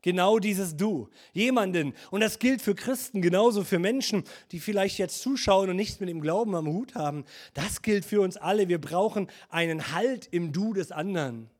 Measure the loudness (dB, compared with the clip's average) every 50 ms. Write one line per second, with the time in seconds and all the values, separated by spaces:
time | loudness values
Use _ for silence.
0 | 0 0 2 2 4 4 4 4 2 0 -2 -2 -2 -4 -2 -2 -2 0 0 -4
1 | -6 -8 _ -20 -20 -10 _ 0 2 2 4 2 2 2 0 0 0 -2 -4 -8
2 | -14 -6 0 0 0 0 0 0 2 2 2 2 0 -2 -2 -2 -2 -4 -4 -4
3 | -6 -6 -4 2 2 4 4 6 4 4 4 2 0 0 0 2 2 2 0 0
4 | -2 0 -2 -2 -2 -4 -14 -20 -18 _ -14 -10 -6 -2 0 0 0 0 0 -2
5 | -4 -4 -4 -6 -4 -4 -2 -2 4 4 6 6 6 2 0 0 -2 -4 -4 -6
6 | -6 -6 -6 -4 -2 0 0 0 0 0 0 -2 -2 -2 -2 -2 -4 -6 -6 -4
7 | -4 -4 -4 -6 -10 -12 -16 -20 -20 -12 _ -6 -6 -4 -6 -4 0 0 0 0
8 | 0 2 2 4 4 2 0 -4 -2 0 2 2 4 2 2 0 -2 -2 0 0
9 | 0 2 0 -2 -4 -4 -8 -20 -20 _ -2 0 0 0 0 -4 -4 -4 -2 0
10 | 0 0 0 -2 -8 -4 -2 -2 -2 0 -2 -2 -2 0 -2 -2 -4 -4 -6 -6
11 | -4 -2 -2 -2 -2 -4 -6 -10 -14 -16 _